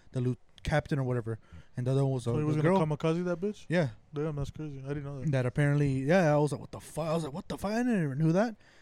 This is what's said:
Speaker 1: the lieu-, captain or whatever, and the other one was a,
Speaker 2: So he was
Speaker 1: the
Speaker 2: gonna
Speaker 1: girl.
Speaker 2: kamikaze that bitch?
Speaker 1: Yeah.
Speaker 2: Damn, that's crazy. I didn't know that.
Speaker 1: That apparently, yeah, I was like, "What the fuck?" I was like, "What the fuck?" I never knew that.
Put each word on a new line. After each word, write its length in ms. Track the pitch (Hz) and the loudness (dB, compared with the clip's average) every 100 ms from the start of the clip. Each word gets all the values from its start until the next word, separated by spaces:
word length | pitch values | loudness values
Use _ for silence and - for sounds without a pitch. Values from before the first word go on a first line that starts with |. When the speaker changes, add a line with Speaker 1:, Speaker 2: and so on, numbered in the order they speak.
| - | -8
Speaker 1:
the 80 | 131 | -2
lieu-, 160 | 123 123 - - | -2 -2 -10 -10
captain 340 | - 151 - 147 | -2 -2 0 -2
or 40 | |
whatever, 340 | 131 123 110 113 - 82 - - | 0 -2 -4 -8 -10 -20 -12 -4
and 80 | 123 | 0
the 60 | |
other 120 | 135 135 | 2 2
one 80 | |
was 100 | 131 | 0
a, 80 | 117 | 0
Speaker 2:
So 60 | 117 | 0
he 60 | 151 | 0
was 100 | 151 | 2
Speaker 1:
the 60 | |
Speaker 2:
gonna 120 | 151 190 | 4 4
Speaker 1:
girl. 60 | 156 | 2
Speaker 2:
kamikaze 360 | 151 160 165 180 | 0 0 0 -2
that 140 | 170 | -2
bitch? 240 | 202 202 - | -4 -6 -2
Speaker 1:
Yeah. 200 | 170 135 107 - | 0 0 -4 -10
Speaker 2:
Damn, 220 | 147 156 143 | -6 -4 -4
that's 120 | 139 | -6
crazy. 320 | - 156 135 135 | -8 -10 -10 -6
I 40 | |
didn't 140 | 143 | -6
know 160 | 139 139 | -6 -6
that. 120 | 147 | -2
Speaker 1:
That 140 | 135 123 | 0 0
apparently, 440 | - 143 143 143 131 | 2 2 4 2 0
yeah, 300 | 135 190 160 | 4 4 6
I 40 | 147 | 4
was 160 | 147 | 2
like, 80 | 139 | -2
"What 100 | - | -8
the 80 | 101 | -14
fuck?" 280 | - - 160 | -10 -6 -2
I 60 | |
was 120 | 165 151 | -2 -4
like, 80 | |
"What 160 | 156 - | -8 -8
the 80 | 143 | -6
fuck?" 140 | 196 | -2
I 80 | 220 | 0
never 340 | 247 214 151 131 | 2 2 0 2
knew 160 | 160 | 4
that. 240 | 175 233 208 - - | 4 2 -2 -18 -20